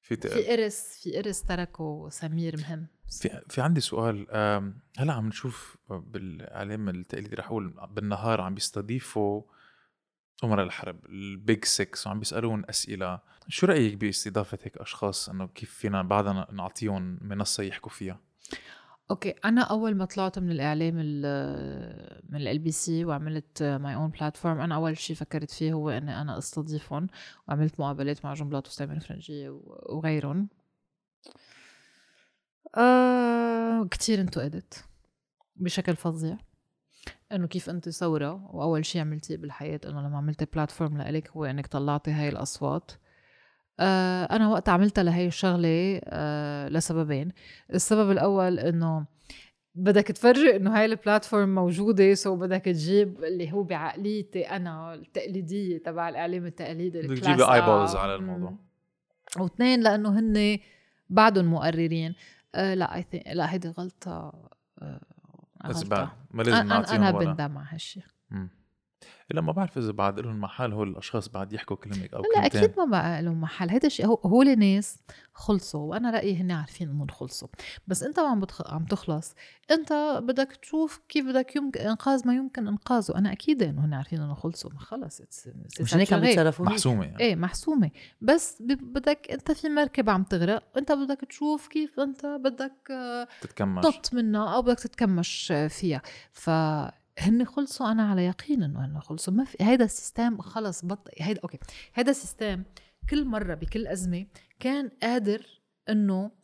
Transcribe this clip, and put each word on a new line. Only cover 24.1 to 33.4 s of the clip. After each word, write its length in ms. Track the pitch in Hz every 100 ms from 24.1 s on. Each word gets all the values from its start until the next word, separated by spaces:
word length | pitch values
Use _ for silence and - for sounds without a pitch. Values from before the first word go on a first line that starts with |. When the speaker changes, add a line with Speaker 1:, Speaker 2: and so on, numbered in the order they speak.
| -
Speaker 2:
platform، 260 | 151 - 175
أنا 300 | 160 165 156
أول 220 | 160 156
شي 180 | - 160
فكرت 360 | 147 156 147
فيه 220 | - 156
هو 160 | 160 151
إني 320 | 143 147 101
أنا 160 | 147 -
أستضيفهم، 680 | - - 165 151 - 143 185 - - - -
وعملت 320 | 143 156 -
مقابلات 460 | 139 143 139 143 143
مع 80 |
جون 160 | 143 147
بلاط 180 | 143 -
وسامر 320 | - 147 151
فرنجية 500 | - 135 160 147 139
و-، 320 | 139 - - -
وغيرهم. 600 | 151 160 151 143 165 202 _ _ _ _ _ _ _ - - _ - - _ _ _ _ _ _ _ _ _ - -
آه، 1120 | 247 254 254 247 240 233